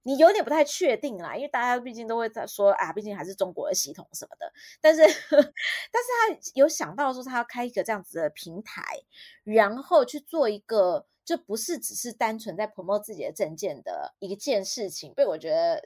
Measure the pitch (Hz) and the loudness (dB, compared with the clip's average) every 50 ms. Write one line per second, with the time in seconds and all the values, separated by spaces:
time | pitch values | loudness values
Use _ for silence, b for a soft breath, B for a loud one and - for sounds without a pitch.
0 | - 247 277 262 311 349 403 415 - - 294 320 294 294 - - 359 285 220 208 | -6 -2 6 8 8 8 8 6 0 0 2 2 2 2 0 0 0 0 0 0
1 | - 277 220 175 170 143 113 214 277 - - 247 240 247 247 247 240 254 220 233 | -2 -6 -8 -8 -10 -10 -8 -8 -8 -4 -4 -2 0 0 -2 -2 -4 -10 -14 -12
2 | 226 220 226 233 226 220 220 226 - - - - 202 202 196 - 180 160 160 208 | -8 -4 -4 -2 -2 -4 -6 -8 -10 -10 -2 4 4 4 6 4 0 -4 -4 -8
3 | 208 214 196 180 147 185 190 - 190 185 - - - - 185 - - - 170 - | -8 -8 -8 -8 -8 -10 -4 -4 -4 -4 -4 -8 -6 -4 -2 -4 -4 -6 -8 -16
4 | - _ - - - - - - 85 - _ B B B B B - 311 320 311 | -18 _ -14 -16 -14 -14 -16 -16 -16 -16 _ B B B B B 6 6 8 10
5 | 311 392 - - - - 302 285 285 - _ - - - - - - - - 466 | 8 8 8 4 -2 4 6 6 6 4 _ -8 -6 -6 -6 -6 -8 -4 -2 -2
6 | 480 508 494 466 440 440 320 - - - - 262 277 311 311 - 202 151 180 247 | -2 0 0 2 2 2 0 -4 -10 -6 4 4 4 4 4 -2 -8 -8 -4 -2
7 | 294 262 254 254 247 262 254 240 247 - - 247 247 247 240 202 175 214 220 196 | -2 -2 -2 -4 -10 -6 -4 -4 -4 -4 -6 -8 -8 -6 -4 -4 -4 -2 -4 -6
8 | 175 - - 165 160 151 - - - 170 165 196 220 - - - - - 67 - | -6 -10 -6 -4 -4 -4 -4 -6 -16 -14 -14 -14 -14 -14 -14 -12 -12 -12 -12 -14
9 | _ B B B B B B B B 208 214 220 208 202 220 262 277 - 359 302 | _ B B B B B B B B 2 4 4 4 4 0 -6 -2 4 4 4
10 | 247 247 - 294 - - 330 330 269 220 208 202 _ - 226 208 185 180 165 143 | 4 4 -4 -12 -12 -6 -2 0 0 0 0 -4 _ -2 2 2 4 4 2 -2
11 | - _ _ _ _ - 339 339 _ - 208 220 - - - 226 - - - - | -6 _ _ _ _ -6 -6 -6 _ -8 -8 -6 -6 -6 -8 -8 -8 -10 -10 -8
12 | - 240 214 - 240 220 220 220 220 214 160 190 214 208 - - 175 180 202 208 | -10 -10 -6 -4 -4 -4 -4 -6 -10 -10 -6 -6 -6 -6 -8 -12 -4 -2 -2 -2
13 | 208 - - - - 143 151 - 196 156 160 156 202 180 143 123 - 92 87 73 | -2 -6 -12 -8 -8 -8 -4 -4 -4 -4 -4 -6 -6 -6 -6 -8 -10 -10 -8 -8
14 | 71 - _ - 196 175 202 208 - 294 240 196 190 - - 254 208 180 151 - | -10 -10 _ -12 -10 -10 -10 -8 -4 -2 -2 -2 -2 -4 -8 -8 -8 -8 -10 -12
15 | - 135 - - 285 208 160 160 165 160 311 330 339 339 165 - - | -16 -10 0 0 0 0 0 -4 -4 -2 -2 0 0 0 -2 -2 -6